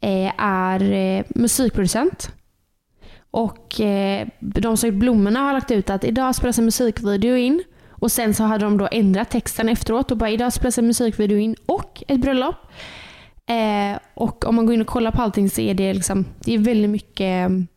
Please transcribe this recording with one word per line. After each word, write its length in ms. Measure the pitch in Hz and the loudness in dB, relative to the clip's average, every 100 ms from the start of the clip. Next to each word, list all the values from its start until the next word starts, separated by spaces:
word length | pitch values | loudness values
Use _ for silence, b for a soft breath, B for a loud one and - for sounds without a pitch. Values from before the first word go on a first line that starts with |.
eh, 300 | 208 190 190 - | 0 0 0 -2
är, 540 | 214 190 185 190 196 | -2 0 0 2 2
eh, 340 | 196 190 190 202 | 2 0 0 -2
musikproducent. 1000 | - 233 - 247 - 185 220 302 - - - _ _ _ _ _ b b b b | -2 0 2 0 0 0 2 -2 -2 -14 -16 _ _ _ _ _ b b b b
Och, 500 | 220 226 - - - | -4 -4 -6 -16 -4
eh, 460 | 214 196 196 196 - - | 0 0 0 -2 -6 -10
de 380 | - 202 233 220 | -6 -2 0 0
som 120 | 233 | 0
gjort 100 | 196 | 2
blommorna 400 | 247 226 196 233 | 2 4 2 2
har 140 | 277 | 2
lagt 180 | 269 262 | 0 0
ut 180 | 220 - | 0 0
att 140 | 196 | -2
idag 320 | - 233 262 247 | 0 0 0 0
spelas 240 | 247 233 | 0 2
en 60 | 226 | 2
musikvideo 720 | 214 247 214 208 202 226 254 | 2 0 0 -2 0 2 2
in. 280 | 247 311 370 b b | 2 0 -2 b b
Och 220 | b 247 | b -2
sen 220 | - 226 | 0 0
så 100 | 208 | 2
hade 220 | 220 220 208 | 2 2 2
de 120 | 208 | 2
då 100 | 196 | 0
ändrat 380 | 226 202 190 233 | 2 2 2 0
texten 400 | 247 - - 220 | -4 -4 -2 0
efteråt 420 | 226 - 226 269 | 0 0 -2 0
och 60 | 233 | 0
bara, 120 | 226 | 0
idag 240 | 220 247 | 0 0
spelas 240 | - 254 240 | 0 -2 2
en 100 | 233 | 2
musikvideo 500 | 233 240 214 208 208 | 2 0 0 2 2
in 180 | 220 220 - | 0 -4 -4
och 380 | 339 - - - | -4 -4 -14 -2
ett 120 | 269 | 0
bröllop. 360 | 254 262 262 359 - B B B B B B B - | 2 0 -2 -6 -12 B B B B B B B -4
Eh, 520 | 233 220 208 202 202 - | 0 0 0 -2 -4 -12
och 320 | - 233 - - | -4 -4 -2 0
om 100 | 233 | 2
man 100 | 226 | 4
går 80 | 233 | 2
in 60 | |
och 60 | 220 | 0
kollar 240 | 254 226 | 0 0
på 100 | 226 | 0
allting 280 | 233 202 196 | 0 2 0
så 120 | - | 0
är 120 | 220 | -2
det 200 | 190 190 | 0 0
liksom, 320 | 190 175 190 190 - | -2 -2 -2 -4 -6
det 140 | - | -2
är 40 | 226 | 0
väldigt 320 | 214 226 208 | 2 2 2
mycket 580 | 208 - - 190 185 180 185 175 | -2 -6 -4 -2 0 0 0 -2